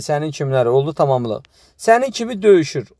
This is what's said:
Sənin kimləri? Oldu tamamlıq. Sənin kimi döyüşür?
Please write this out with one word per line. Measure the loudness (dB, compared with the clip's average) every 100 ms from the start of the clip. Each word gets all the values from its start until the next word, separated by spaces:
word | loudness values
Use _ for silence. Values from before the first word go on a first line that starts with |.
Sənin | -4 -4 -4
kimləri? | -6 -2 0 2
Oldu | 2 0 0
tamamlıq. | 0 0 -2 -8 -10 _ _ _
Sənin | 2 2 2
kimi | -6 -8 0
döyüşür? | 4 4 4 -6 -12 _